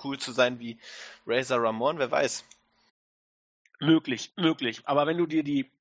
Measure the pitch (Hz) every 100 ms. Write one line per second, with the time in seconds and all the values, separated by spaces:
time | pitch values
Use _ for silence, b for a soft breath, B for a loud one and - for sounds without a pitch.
0 | 139 135 - 123 123 123 117 113 B B
1 | B B - 120 127 123 117 110 131 160
2 | 123 131 - - - - _ _ _ _
3 | _ _ _ _ _ _ _ _ 151 160
4 | 151 123 - - 165 156 123 110 - 143
5 | 147 170 165 156 143 143 127 _